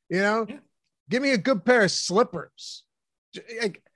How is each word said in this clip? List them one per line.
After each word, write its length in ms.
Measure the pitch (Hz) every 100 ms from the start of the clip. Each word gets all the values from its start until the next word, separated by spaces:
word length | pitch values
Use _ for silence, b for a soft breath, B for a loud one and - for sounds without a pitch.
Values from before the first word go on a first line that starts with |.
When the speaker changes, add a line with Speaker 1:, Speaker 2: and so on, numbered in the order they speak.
| -
Speaker 1:
you 100 | 180
know? 280 | 202 220 220
Speaker 2:
Yeah. 100 | 277 _ _ _ _ -
Speaker 1:
Give 120 | 226
me 80 | 277
a 60 | 247
good 260 | 240 226
pair 180 | 240 247
of 60 | 185
slippers. 920 | - - 185 247 170 - - - - _ _ _ _ _
J-, 80 | 185 - 226
like, 200 | 226 165 _